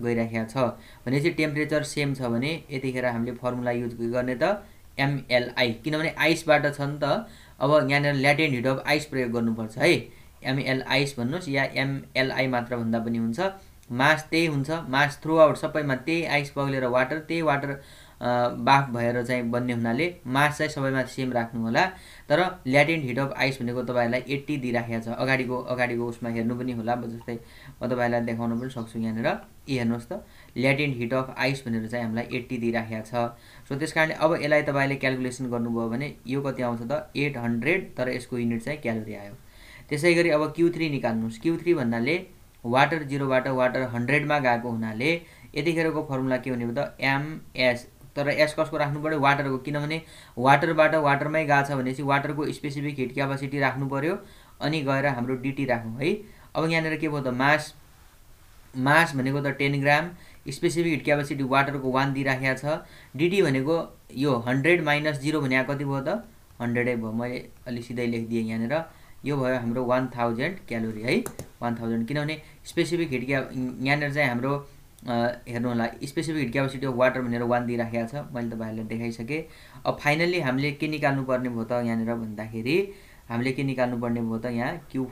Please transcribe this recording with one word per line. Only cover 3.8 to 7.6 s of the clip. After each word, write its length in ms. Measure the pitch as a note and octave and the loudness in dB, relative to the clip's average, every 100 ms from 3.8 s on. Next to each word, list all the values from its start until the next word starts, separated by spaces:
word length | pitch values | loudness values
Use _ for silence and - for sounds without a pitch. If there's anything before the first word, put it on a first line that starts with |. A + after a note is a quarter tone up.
| A#2+ | -2
गर्ने 440 | A2+ A#2 B2 B2+ B2 | -4 -2 0 -2 0
त? 220 | E3+ G#3+ - - - - | 0 0 -6 -20 -10 -2
एमएलआई, 720 | C#3 C#3+ - B2 A#2+ C3 B2 | 0 -2 0 0 0 0 0
किनभने 420 | A2 D#3 D#3 D#3+ - | 0 -2 -2 -2 2
आइसबाट 480 | D3+ E3 D3+ D3+ C#3+ | 2 4 4 4 4
छ 140 | C#3+ | 0
नि 180 | C#3+ D3 | -4 0
त। 240 | C#3+ F#3+ A3+ - - - | 0 0 -2 -14 -18 -2